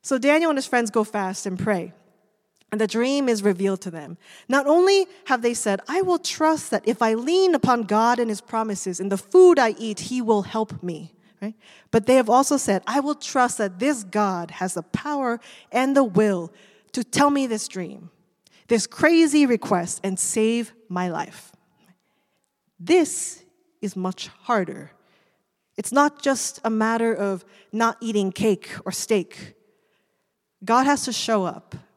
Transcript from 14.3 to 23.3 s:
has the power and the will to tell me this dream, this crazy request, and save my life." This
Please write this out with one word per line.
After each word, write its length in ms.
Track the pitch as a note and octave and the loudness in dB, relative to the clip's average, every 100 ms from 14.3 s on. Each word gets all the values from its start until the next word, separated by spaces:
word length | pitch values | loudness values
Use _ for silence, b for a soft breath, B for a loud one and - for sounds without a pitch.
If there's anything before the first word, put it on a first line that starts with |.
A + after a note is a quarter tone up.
| F#3 E3 | -4 -8
has 220 | - F#3 | -8 -6
the 100 | F3+ | -6
power 560 | D#3+ - D4 D4 B3+ A#3 B B B | -6 -6 -4 -4 -4 -4 B B B
and 240 | A#3+ C4 C#4 | -2 2 2
the 80 | |
will 480 | B3+ F#3 G#3+ F#3 E3 b b b b | 2 2 2 0 -4 b b b b
to 140 | - | -8
tell 240 | A#3 - C#4+ | -4 2 2
me 180 | C#4+ C4 | 2 -2
this 220 | A3 - | -4 -6
dream, 420 | F#3+ E3+ - E3+ _ _ _ _ b b | -10 -10 -12 -20 _ _ _ _ b b
this 180 | A#3 - | 0 0
crazy 580 | - D#4 E4 D#4+ D4 | 0 4 6 6 4
request, 560 | C#4 A#3 - F#3+ F3 - | 4 2 0 -2 -2 -6
and 160 | G3 F#3+ | -6 -4
save 540 | - A3 A3 A#3 A3 _ _ | -4 0 0 0 -4 _ _
my 180 | F3+ F3+ | -4 -4
life." 460 | D#3+ - - - _ _ _ _ _ _ _ _ _ _ _ _ _ | -4 -8 -12 -20 _ _ _ _ _ _ _ _ _ _ _ _ _
This 640 | E3+ F4+ D4 - - | 2 2 2 -4 -10